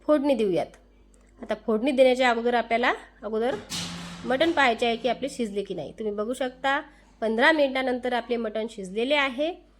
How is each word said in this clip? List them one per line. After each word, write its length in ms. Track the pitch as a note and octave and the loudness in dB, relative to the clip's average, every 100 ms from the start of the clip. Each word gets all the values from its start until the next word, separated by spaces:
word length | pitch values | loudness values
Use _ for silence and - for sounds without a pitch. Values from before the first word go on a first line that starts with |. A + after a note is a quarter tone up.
| - | 4
फोडणी 280 | D4+ C#4 | 2 4
देऊयात. 320 | B3+ G#3+ E3 - - _ _ _ _ _ - | 2 2 0 -2 -10 _ _ _ _ _ -20
आता 120 | - G#3 - | -8 -6 -2
फोडणी 240 | A3 B3+ | 0 0
देण्याच्या 400 | B3+ C4 B3+ B3+ | 6 6 6 2
अगोदर 240 | A#3 A#3 | 2 0
आपल्याला 380 | A#3+ A3+ A#3 B3 G4+ - _ | 0 0 0 2 -2 -6 _
अगोदर 320 | G#3+ A3 A#3 G#4 - - - - - - | -6 -2 -2 -4 -8 -10 -10 -10 -14 -12
मटण 280 | A#3 C4 E4 | -4 2 2
पाहायचे 340 | E4 C4+ A3+ A#3+ | 4 2 4 0
आहे 100 | A3+ | 0
की 120 | B3 | -2
आपले 200 | A3+ C4 | -2 -4
शिजले 340 | C4+ A3+ G3+ | -4 -4 -4
की 120 | G3 | -6
नाही. 180 | F3 C#3 | -6 -8
तुम्ही 220 | - G#3+ | -6 -6
बघू 200 | G#3 G#3+ | -4 -4
शकता 460 | B3+ B3+ B3+ C4+ C#4 D#4 - _ _ | -4 -6 -2 0 0 -4 -20 _ _
पंधरा 300 | A3 A3 C#4+ | -2 2 4
मिनिटानंतर 600 | D#4+ C#4 C4 C4 B3 B3 | 4 2 0 -2 -2 -2
आपले 240 | B3 A#3 A#3 | -4 -4 -4
मटण 300 | A3+ G#3+ A3 | -4 -6 -8
शिजलेले 440 | A3 F#3 G3 A#3+ | -8 -10 -4 0
आहे. 380 | D4 C#4 A#3+ D#4 F4+ - | 0 0 0 -4 -4 -14